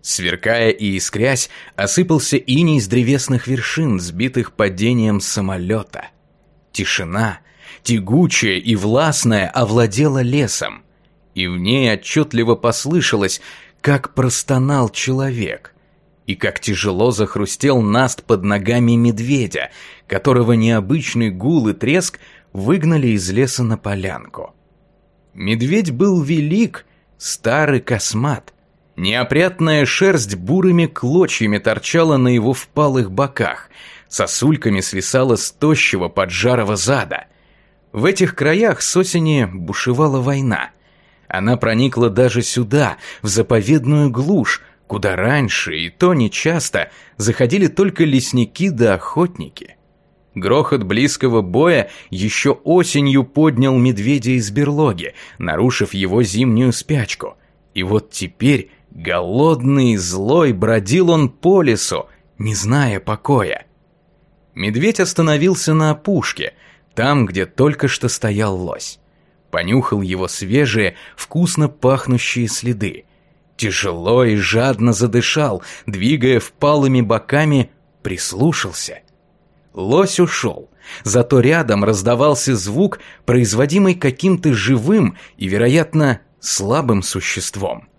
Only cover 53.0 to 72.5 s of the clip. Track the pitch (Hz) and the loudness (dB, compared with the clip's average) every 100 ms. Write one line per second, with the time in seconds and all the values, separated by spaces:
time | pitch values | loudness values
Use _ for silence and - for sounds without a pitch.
53 | 139 139 131 - 156 120 135 131 123 104 | 2 2 2 2 2 4 2 4 2 2
54 | 107 143 110 127 104 107 147 147 151 90 | 0 0 0 -2 -2 -2 0 2 0 0
55 | 80 - - - 85 78 120 - 104 95 | -8 -14 -20 -4 -2 2 2 2 -2 -2
56 | 92 104 113 101 127 113 127 117 - 151 | 0 2 2 2 2 4 2 0 -2 -2
57 | 107 - - - _ _ _ - 92 107 | -2 -8 -10 -14 _ _ _ -6 0 -2
58 | 104 - 92 _ 127 139 - _ _ - | -2 -10 -10 _ 0 0 -2 _ _ -12
59 | 82 87 87 110 156 147 127 139 127 107 | -4 -4 -2 0 2 2 2 2 2 2
60 | 90 92 101 160 151 98 107 113 98 156 | -2 -4 0 2 2 2 2 0 2 2
61 | 175 165 135 - 170 196 151 107 - 85 | 4 2 0 0 2 4 4 0 -2 -6
62 | - _ _ _ 104 101 101 135 135 98 | -8 _ _ _ -4 -2 0 0 0 -2
63 | - 107 - 135 95 - - _ _ _ | -4 -6 0 0 0 -6 -12 _ _ _
64 | _ _ _ _ _ - 98 110 196 220 | _ _ _ _ _ -6 -4 0 0 0
65 | 180 - 160 151 175 185 - 156 156 151 | -2 0 2 2 2 0 0 2 2 0
66 | - 190 - - 65 _ - _ _ - | -2 -2 -2 -6 -10 _ -20 _ _ -2
67 | 123 143 110 90 92 - 139 143 139 - | 0 2 0 -2 -4 0 0 2 -2 -2
68 | 127 - 110 101 107 92 90 - - - | -4 -2 -2 0 -2 -2 -6 -8 -12 -16
69 | _ _ _ _ _ 82 87 127 127 104 | _ _ _ _ _ -6 0 0 0 -4
70 | 95 92 90 - 95 123 143 110 98 - | -4 -4 -6 -6 -2 0 0 0 -2 -4
71 | - - - 165 175 156 151 - 127 135 | -20 -16 -6 -2 0 0 -2 0 0 0
72 | 131 123 - 123 113 | 0 -2 0 -4 -4